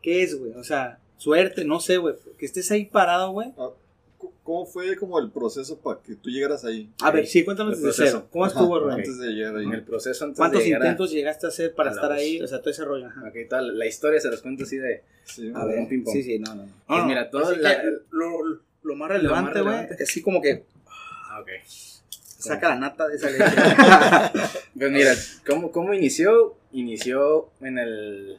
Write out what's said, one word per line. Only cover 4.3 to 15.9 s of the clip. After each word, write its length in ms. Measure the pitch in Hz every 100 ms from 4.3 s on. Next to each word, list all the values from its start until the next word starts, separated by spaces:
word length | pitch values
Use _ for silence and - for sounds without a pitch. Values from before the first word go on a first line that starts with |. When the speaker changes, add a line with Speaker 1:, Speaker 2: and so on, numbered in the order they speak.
| _
Speaker 2:
¿Cómo 220 | - 170 -
fue 300 | 185 185 190
como 220 | 190 170
el 120 | 117
proceso 480 | 135 117 139 135 156
pa' 220 | 139 -
que 140 | - 104
tú 140 | -
llegaras 340 | 127 143 147 120
ahí? 240 | 113 107 -
Speaker 1:
A 100 | 147
ver, 120 | 156
Speaker 3:
Ok, 60 | -
Speaker 1:
sí, 140 | 175
cuéntanos 300 | 175 196 214 180
Speaker 3:
el 40 |
Speaker 1:
desde 40 | 143 -
Speaker 3:
proceso. 200 | 143 117
Speaker 1:
cero. 80 | -
¿Cómo 140 | 170 185
Speaker 2:
Ajá, 140 | -
Speaker 1:
estuvo, 200 | 175 170
Rubén? 160 | 143 127
Speaker 2:
antes 200 | 131 127
de 100 | 123
llegar 240 | 107 110 107
ahí. 80 | 104
Speaker 3:
En 80 |
el 100 | 110
proceso 400 | - 113 131 127 147
antes 120 | 135
Speaker 1:
¿Cuántos 220 | 165 139
Speaker 3:
de 40 | -
llegar 160 | 156
a 40 | 170
Speaker 1:
intentos 260 | 170 185
llegaste 340 | 156 147 156 170
a 40 |
hacer 240 | - 165 -
para 140 | 151
Speaker 3:
a 40 |
la 40 | -
Speaker 1:
estar 100 | 147
Speaker 3:
voz. 80 | 143
Speaker 1:
ahí? 220 | 147 165
O 60 | -
sea, 120 | 131
todo 100 | 131
ese 160 | 143 147
rollo, 220 | 139 123
ajá. 160 | 135 117
Speaker 3:
Ok, 80 | 117 113
toda 120 | 127
la 240 | 123 107 113
historia 340 | - 151 151
se 100 | 151
los 120 | 113
cuento 220 | 131 135
así 140 | 131 135
de 260 | 131 104 _ _ -
Speaker 2:
Sí, 260 | - 113 120
Speaker 1:
A 100 | 110
Speaker 3:
de 60 |
Speaker 1:
ver, 80 | 110
Speaker 3:
un 80 |
ping-pong. 240 | 113